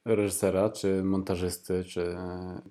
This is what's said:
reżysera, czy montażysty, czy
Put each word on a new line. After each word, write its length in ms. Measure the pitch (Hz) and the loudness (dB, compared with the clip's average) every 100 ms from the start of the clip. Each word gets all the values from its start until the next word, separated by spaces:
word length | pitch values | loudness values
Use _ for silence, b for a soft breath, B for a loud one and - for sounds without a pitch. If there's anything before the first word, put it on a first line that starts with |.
| 117 | 0
reżysera, 640 | 107 101 95 98 92 107 | 2 2 2 2 4 2
czy 340 | - 98 95 | 0 0 2
montażysty, 800 | 95 95 95 90 90 - - 92 | 2 0 0 0 -2 -4 -2 -2
czy 320 | 92 90 87 87 90 90 92 92 - | -2 -4 -4 -4 -6 -8 -8 -10 -14